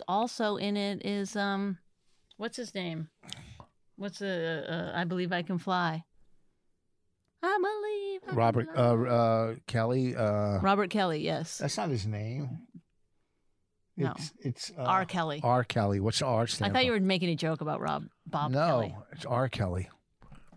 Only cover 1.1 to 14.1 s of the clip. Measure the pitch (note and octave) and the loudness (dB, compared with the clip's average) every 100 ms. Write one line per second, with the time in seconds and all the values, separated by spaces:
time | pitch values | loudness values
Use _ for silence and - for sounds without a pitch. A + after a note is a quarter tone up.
1.1 | G3+ G3 G#3 G3+ G3 G3+ F3+ _ _ _ | -4 -2 -2 0 0 -2 -4 _ _ _
2.1 | _ _ - A3+ B3 A3+ G3 F3 D#3+ D#3+ | _ _ -10 -8 -6 -8 -6 -4 -6 -8
3.1 | _ - - - - - _ _ - G3 | _ -16 -14 -14 -18 -20 _ _ -10 -10
4.1 | G3+ G3+ F3 E3 D#3+ - E3 F3 - F3 | -6 -4 -2 -2 -4 -4 -4 -4 -4 -2
5.1 | F3+ F3+ F3 E3+ F3+ G3 F3+ E3+ D#3+ - | -2 -2 -2 -2 -4 0 2 2 -2 -8
6.1 | _ - - _ _ _ _ _ _ _ | _ -20 -20 _ _ _ _ _ _ _
7.1 | _ _ _ F4 G4+ F#4+ G#4+ G#4 G#4 G4 | _ _ _ 0 2 2 0 -4 -4 -4
8.1 | F#4+ - A#2+ A2+ A#2 A2+ - A#2+ A#2 B2 | -6 -2 2 4 4 0 2 4 4 4
9.1 | A#2+ A#2 A2+ A2+ A2+ - A#2+ A2+ C3 B2+ | 4 4 4 2 -4 -2 0 2 2 0
10.1 | A#2+ G#2+ G#2 G#2 G2 F#3+ G3+ F#3+ G#3+ F#3 | 2 2 4 2 2 4 2 2 2 2
11.1 | D#3 D#3+ D3+ D#3+ - D3 - F#3+ A#2+ G#2 | 0 0 -2 -4 -4 -4 -2 0 0 -2
12.1 | G#2 A2 C3 C#3 D#3+ - E3+ - _ _ | -4 -4 -6 -6 -8 -14 -20 -20 _ _
13.1 | _ _ _ _ _ _ _ _ - C#3 | _ _ _ _ _ _ _ _ -2 -2